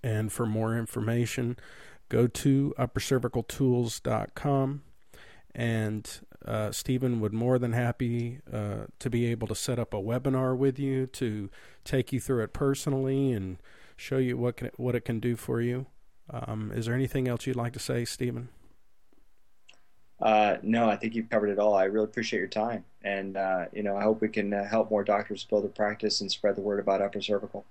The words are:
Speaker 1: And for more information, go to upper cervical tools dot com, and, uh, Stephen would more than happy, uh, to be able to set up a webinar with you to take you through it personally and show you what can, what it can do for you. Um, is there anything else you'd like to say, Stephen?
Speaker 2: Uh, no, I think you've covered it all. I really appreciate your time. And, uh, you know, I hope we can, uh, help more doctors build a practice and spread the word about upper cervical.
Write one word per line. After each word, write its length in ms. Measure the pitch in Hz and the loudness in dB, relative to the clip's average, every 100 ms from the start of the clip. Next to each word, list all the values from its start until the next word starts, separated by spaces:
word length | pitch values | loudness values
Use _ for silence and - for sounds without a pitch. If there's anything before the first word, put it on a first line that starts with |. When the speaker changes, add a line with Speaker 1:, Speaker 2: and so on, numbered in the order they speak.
Speaker 1:
And 280 | 123 107 107 | 0 0 0
for 140 | - | -2
more 320 | 117 107 110 117 | 0 0 0 0
information, 800 | 113 117 110 117 120 - 120 120 - - - - - | -2 -2 0 2 0 0 -2 -4 -12 -18 -18 -20 0
go 180 | 113 120 | 4 4
to 460 | - 143 135 139 - | 4 4 4 4 0
upper 220 | 127 - | -2 -2
cervical 440 | - 131 120 120 | 0 2 2 -2
tools 560 | 113 - 135 123 117 - | -4 2 4 4 0 -2
dot 340 | 127 110 101 | -2 -2 -2
com, 480 | - 147 139 135 143 - - - - - - - | -4 0 2 2 -2 -10 -20 -20 -20 -20 -20 -14
and, 640 | 120 117 113 107 107 - - - - | -4 -2 0 0 -4 -8 -16 -18 -16
uh, 260 | - 110 107 | -4 -2 -2
Stephen 480 | - - 127 127 117 | -4 -2 0 2 2
would 140 | 107 | 0
more 240 | 110 120 127 | 0 2 2
than 160 | 120 | 2
happy, 680 | 117 120 - 120 120 117 131 - | 2 0 0 -2 0 -4 -8 -8
uh, 320 | 107 104 104 107 - | -6 -4 -6 -8 -6
to 100 | 123 | -2
be 160 | 117 | 2
able 220 | 120 113 113 | 2 0 -2
to 80 | |
set 240 | 107 - 120 | -2 -2 -2
up 160 | 110 | -2
a 20 | 104 | -2
webinar 580 | 98 123 135 131 131 | 0 0 2 2 2
with 220 | 127 135 131 | 4 2 2
you 300 | 139 135 131 | -2 0 -2
to 420 | - 120 107 98 - - - | -2 -2 -2 -6 -12 -20 -18
take 300 | - 139 123 | -2 0 2
you 60 | 131 | -2
through 240 | - 127 | 0 0
it 100 | 107 | 0
personally 800 | - 139 139 - 135 135 135 135 | 0 0 2 0 0 2 2 2
and 260 | 113 95 87 - - - | 2 -2 -8 -14 -20 -20
show 220 | - - 135 | -16 -4 0
you 200 | 127 123 | 0 0
what 200 | 120 - | -2 -2
can, 120 | 123 - | -8 -4
what 160 | 123 | -2
it 100 | 120 | 0
can 140 | - 113 | -2 -2
do 160 | 120 | 0
for 240 | 120 - 120 | -2 -2 0
you. 280 | 120 123 131 - - - - | 0 -2 -6 -14 -20 -20 -12
Um, 420 | 120 123 110 107 | -10 -6 -6 -4
is 140 | 113 | -4
there 80 | 113 | -2
anything 340 | 123 131 135 127 | 0 0 0 0
else 200 | 120 - | -2 -2
you'd 80 | |
like 180 | 120 120 | -2 -4
to 60 | - | -4
say, 260 | - 120 | -4 -2
Stephen? 440 | 117 - 123 123 123 - - - - - - - - - - - - - - - - - | -2 -4 -4 -4 -10 -16 -20 -20 -20 -20 -20 -20 -20 -20 -20 -20 -20 -20 -20 -20 -20 0
Speaker 2:
Uh, 360 | 110 107 104 - | 4 6 6 2
no, 260 | 104 117 113 | 2 4 4
I 100 | 101 | 2
think 180 | 113 | -2
you've 140 | 160 226 | -4 0
covered 200 | 110 104 | 2 2
it 80 | 101 | 4
all. 160 | 104 | 4
I 120 | 101 | 4
really 200 | 95 107 | 4 2
appreciate 340 | 110 - 110 107 | 0 -2 -2 -2
your 80 | 95 | -2
time. 380 | 110 113 113 - - | -2 -2 -4 -10 -10
And, 320 | 101 98 98 | -4 -4 -4
uh, 300 | 95 95 92 85 | -2 0 0 -2
you 80 | - | -4
know, 160 | 101 98 | -2 2
I 60 | |
hope 180 | 104 110 | 2 2
we 80 | 107 | 0
can, 240 | 110 101 | 0 -2
uh, 140 | 101 101 | -2 0
help 240 | 113 107 | 0 2
more 120 | 107 | 2
doctors 400 | 98 101 104 101 | 2 0 0 -8
build 220 | - 104 | 0 0
a 40 | 101 | 0
practice 520 | - 104 107 107 - | -2 -2 0 -2 -2
and 100 | 98 | -4
spread 240 | - 104 | 0 0
the 60 | 98 | 2
word 180 | 101 101 | 0 0
about 220 | 98 98 | 2 2
upper 200 | 98 101 | 2 -2
cervical. 440 | 98 101 101 98 - | -2 -2 -2 -12 -14